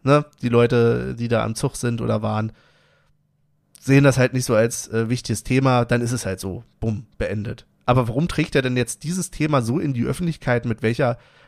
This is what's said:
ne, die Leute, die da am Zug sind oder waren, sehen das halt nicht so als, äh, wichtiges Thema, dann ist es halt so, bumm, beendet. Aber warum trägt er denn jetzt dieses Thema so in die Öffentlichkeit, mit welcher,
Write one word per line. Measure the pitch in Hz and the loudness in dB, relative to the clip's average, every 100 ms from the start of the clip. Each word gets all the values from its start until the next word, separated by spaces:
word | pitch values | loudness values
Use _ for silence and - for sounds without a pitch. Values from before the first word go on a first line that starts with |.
ne, | 131 147 147 _ | 2 2 2 _
die | 120 | 2
Leute, | 117 120 120 117 120 127 117 | 4 4 4 2 2 -4 -6
die | 117 | -2
da | 113 | -2
am | 113 113 | -2 -4
Zug | 127 - | -4 -4
sind | 120 117 | -4 -2
oder | 113 110 | -2 -2
waren, | 110 107 110 - _ _ _ _ _ _ _ _ _ _ _ _ | -2 -4 -4 -8 _ _ _ _ _ _ _ _ _ _ _ _
sehen | - 139 | 4 6
das | 143 127 | 6 4
halt | 123 | 2
nicht | 127 123 | 0 2
so | 110 | 2
als, | 117 - - | 2 -2 -6
äh, | 113 113 | -4 -2
wichtiges | 123 - 110 | -4 -4 -6
Thema, | - 127 131 123 120 | 0 2 4 2 2
dann | 120 | 0
ist | 117 | -2
es | 123 95 | -4 -6
halt | 92 | -6
so, | 98 92 - _ | -8 -10 -14 _
bumm, | 113 107 110 - | -4 -4 -8 -8
beendet. | 92 104 107 113 - _ - | -6 -4 -6 -10 -16 _ 0
Aber | 127 117 | 2 2
warum | 120 175 | -2 -2
trägt | - 156 143 | -2 0 0
er | |
denn | 127 123 | 0 -2
jetzt | 120 - | -2 -6
dieses | 147 185 - | -8 -6 -6
Thema | - 151 143 | -4 0 0
so | 113 151 | 0 -2
in | 151 | -2
die | 123 - | -2 -2
Öffentlichkeit, | 135 170 - - 120 117 | -2 -4 -4 -2 -2 -2
mit | 110 | -2
welcher, | 110 117 127 117 - _ | -2 0 -2 -2 -10 _